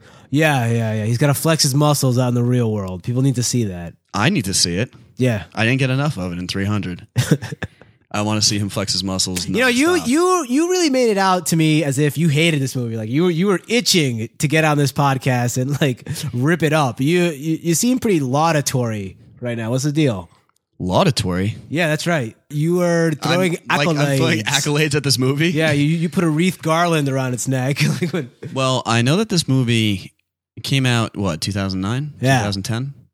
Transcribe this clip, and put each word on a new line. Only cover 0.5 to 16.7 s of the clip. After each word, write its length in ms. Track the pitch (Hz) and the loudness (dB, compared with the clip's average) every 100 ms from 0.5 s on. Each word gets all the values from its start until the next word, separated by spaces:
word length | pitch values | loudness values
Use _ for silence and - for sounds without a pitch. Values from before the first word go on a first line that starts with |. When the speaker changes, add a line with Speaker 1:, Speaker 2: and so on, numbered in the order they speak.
| 135 117 | 2 0
Speaker 1:
yeah, 260 | 117 113 | 0 0
yeah. 120 | 107 107 | -2 -2
He's 120 | 120 | 2
gotta 140 | 143 135 | 2 2
flex 260 | 160 160 | 2 2
his 140 | 147 135 | 2 2
muscles 420 | 147 143 131 123 | 2 2 2 2
out 120 | 127 | 2
in 40 | |
the 100 | 120 | 2
real 280 | 120 123 117 | 2 2 0
world. 320 | 104 95 90 | -2 -6 -8
People 180 | 123 123 | -4 0
need 140 | 139 127 | 0 0
to 80 | |
see 220 | 117 123 104 | 0 0 -2
that. 280 | 87 85 - _ | -6 -12 -16 _
Speaker 2:
I 160 | 95 120 | -2 0
need 160 | 196 98 | 0 -2
to 80 | |
see 240 | 87 90 87 | -2 0 -2
it. 140 | - - - - | -4 -8 -12 -2
Speaker 1:
Yeah. 260 | 127 107 - | -2 -2 -6
Speaker 2:
I 120 | - 113 | -2 0
didn't 140 | 131 | 2
get 100 | 135 | 0
enough 280 | 131 151 92 | 0 -2 -4
of 140 | 90 | -6
it 60 | 87 | -6
in 80 | 90 | -6
three 180 | 98 98 | -4 -2
hundred. 400 | 107 92 87 - | -2 -4 -8 -8
Speaker 1:
<laughs> 1000 | 123 - 143 - - - - - _ _ | -2 0 0 -2 -12 -12 -14 -20 _ _
Speaker 2:
I 100 | 104 | -4
wanna 180 | 107 107 | -2 0
see 160 | 104 104 | 0 0
him 120 | 101 | -2
flex 240 | 107 98 | -4 -4
his 100 | 92 | -4
muscles 440 | 95 92 92 90 - | -4 -4 -4 -4 -4
Speaker 1:
You 120 | 208 | 0
know, 80 | 254 | 0
you, 200 | 240 320 | 2 2
Speaker 2:
nonstop. 180 | 359 233 | 2 2
Speaker 1:
you, 380 | 294 359 359 240 | 2 2 0 0
you 200 | 262 349 | 0 2
really 180 | 370 320 | 2 2
made 200 | 254 233 | 2 2
it 60 | 196 | 2
out 300 | 190 180 151 | 2 2 2
to 80 | 165 | 2
me 280 | 156 156 | 4 2
as 160 | 147 127 | 2 0
if 180 | 147 143 | 0 2
you 100 | 165 | 2
hated 300 | 143 170 147 | 4 2 2
this 140 | 135 131 | -2 -4
movie. 220 | 120 113 | -4 -6
Like, 120 | 110 | -4
you 140 | 139 185 | 0 0
were, 40 | |
you 180 | 165 202 | 2 0
were 120 | 180 - | 0 0
itching 640 | 233 180 185 139 117 113 - | 0 2 2 2 -2 -8 -4
to 80 | 151 | 0
get 160 | 160 156 | 2 2
on 120 | 147 | 2
this 140 | 139 | 0
podcast 680 | - 143 131 139 123 120 131 | 2 0 0 0 0 0 -2
and, 180 | 127 143 | -2 0
like, 280 | 143 123 - 151 147 | -2 -2 -8 -8 -6
rip 300 | 123 143 170 | -2 -2 0
it 100 | 151 | 0